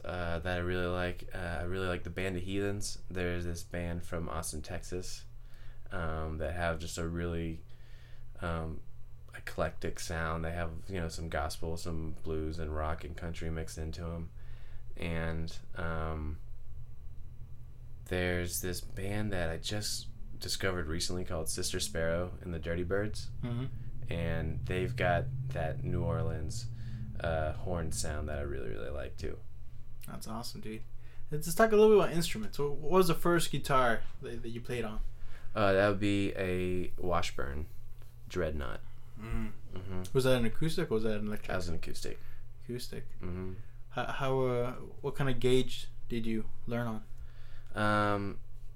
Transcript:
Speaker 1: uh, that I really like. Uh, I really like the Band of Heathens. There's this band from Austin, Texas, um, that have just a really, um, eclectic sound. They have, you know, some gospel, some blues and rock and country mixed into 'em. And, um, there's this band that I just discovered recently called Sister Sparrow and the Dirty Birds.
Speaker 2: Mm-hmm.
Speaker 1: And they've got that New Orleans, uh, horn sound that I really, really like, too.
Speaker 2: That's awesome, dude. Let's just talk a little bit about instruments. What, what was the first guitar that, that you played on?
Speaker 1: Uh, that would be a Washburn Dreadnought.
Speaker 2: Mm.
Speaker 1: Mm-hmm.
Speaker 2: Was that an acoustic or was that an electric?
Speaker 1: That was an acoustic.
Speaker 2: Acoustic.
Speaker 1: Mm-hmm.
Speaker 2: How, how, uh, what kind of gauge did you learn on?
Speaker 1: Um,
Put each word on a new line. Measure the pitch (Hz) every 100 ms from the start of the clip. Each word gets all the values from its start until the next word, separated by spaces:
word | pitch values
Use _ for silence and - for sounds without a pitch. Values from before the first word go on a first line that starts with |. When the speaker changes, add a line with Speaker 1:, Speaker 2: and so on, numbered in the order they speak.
Speaker 1:
uh, | - 90 85 85
that | 90 90
I |
really | 87 90 87
like. | 90 87 87 -
Uh, | 95 87 82
I |
really | 87 92 92
like | 90
the | -
Band | 85 95 90
of |
Heathens. | 90 98 101 101 - - -
There's | 90 87 87
this | 87 85
band | - 87 85 85
from | - 85 85
Austin, | 80 - 80
Texas, | - 85 - 90 90 - - - - - - - -
um, | 95 82 80 78 78
that | 76
have | 85 85 82
just | 82 -
a | 82
really, | 85 85 85 82 80 - - - - - - - -
um, | 85 82 80 78 - - - - - -
eclectic | - - 82 - 85 -
sound. | - 82 82 82
They | 80
have, | 87 82 80 -
you | 95
know, | 82
some | - 82
gospel, | 80 76 - 80 82
some | 87 80 80 78
blues | 80 78 78 80
and | 78
rock | 78 78 80
and | 73 80
country | 85 82 82
mixed | 80 80 -
into | 80 80
'em. | 85 85 82 - - - - - - -
And, | 85 82 82 82 82 - - -
um, | 82 82 80 78 78 78 - - - - - - - - - - - - - - - - -
there's | 90 90 87 87 -
this | 90 87
band | - - 98 104 104
that | 90 82
I | 82
just | - 104 - - - - - -
discovered | 92 - 98 90 78
recently | 82 - 90
called | 90 85 -
Sister | - 90 90
Sparrow | - 85 82 85 90 -
and | 90
the | 82
Dirty | 82 85
Birds. | 90 98 107 - - -
Speaker 2:
Mm-hmm. | 123 120 131 - - - -
Speaker 1:
And | 82 85 80 80 78
they've | - 90 92 -
got | 87 85 85 - -
that | 85 78 67
New | 90 87
Orleans, | 85 82 82 80 78 - - - - - - -
uh, | 85 80 78
horn | 76 92 87 80
sound | 76 82 76 73
that | 73
I |
really, | 71 67 57
really | 53 60
like, | 69 65 -
too. | 82 - - - - - - - -
Speaker 2:
That's | - -
awesome, | 110 117 -
dude. | 110 110 - - - - -
Let's | 151 165
just | 165
talk | 220
a | 214
little | 220
bit | 208
about | 151 160
instruments. | 165 - 104 -
What, | 143 143
what | 147
was | 185 170
the |
first | 160 170 170 -
guitar | 143 - 135 123 - - -
that, | 120 117
that | 117
you | 117
played | 120 123
on? | 110 107 - - - - -
Speaker 1:
Uh, | 113 101
that | 95 104
would | 98
be | 101 101 98 -
a | 92 90 90 90 - -
Washburn | 90 85 - - 67 69 - - - - - - -
Dreadnought. | 90 80 76 64 50 - - - -
Speaker 2:
Mm. | 113 113 110 - - 95
Speaker 1:
Mm-hmm. | 95 92 92
Speaker 2:
Was | 135
that | 127 127
an | 113
acoustic | - 160 170 160
or |
was | 110
that | 110 104
an | 107
electric? | - -
Speaker 1:
That | 92
was | -
an |
acoustic. | - - - - - - - - -
Speaker 2:
Acoustic. | - 120 - 113 113 -
Speaker 1:
Mm-hmm. | 90 90 92 101 - - -
Speaker 2:
How, | 127 123
how, | 120 135 131
uh, | 131 123 123 123 - -
what | 139 135
kind | 139
of | 120
gauge | 127 127 127 - - - -
did | 117
you | 113 110 110 - -
learn | 120 117
on? | 110 - - - - - - - 107
Speaker 1:
Um, | 107 104 104 101 101 90 - - -